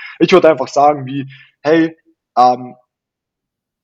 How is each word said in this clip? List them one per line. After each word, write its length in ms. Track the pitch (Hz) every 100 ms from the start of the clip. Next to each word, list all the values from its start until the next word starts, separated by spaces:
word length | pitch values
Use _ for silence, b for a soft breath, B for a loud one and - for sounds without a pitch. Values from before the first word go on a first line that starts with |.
| B B
Ich 120 | 170
würd 140 | 180 160
einfach 220 | 147 127
sagen, 400 | 143 143 147 131
wie, 200 | 139 135 b b b
hey, 340 | 147 165 165 165 _ _ _ -
ähm, 380 | 123 123 123 - _ _ _ _ _ _ _ _ _ _